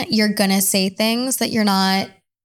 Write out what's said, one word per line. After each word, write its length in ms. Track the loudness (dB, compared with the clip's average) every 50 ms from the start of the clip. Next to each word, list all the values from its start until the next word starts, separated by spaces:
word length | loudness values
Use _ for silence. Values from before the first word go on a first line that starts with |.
| -4 -2
you're 240 | 0 0 2 0 2
gonna 280 | 2 2 2 2 2
say 280 | 0 0 0 0 0 -2
things 480 | -2 -2 0 0 0 -2 -2 -4 -2
that 140 | -2 -4 -2
you're 120 | 0 0 0
not 460 | 2 2 2 2 2 0 -2 -2 -6 -12 _ _ _ _ _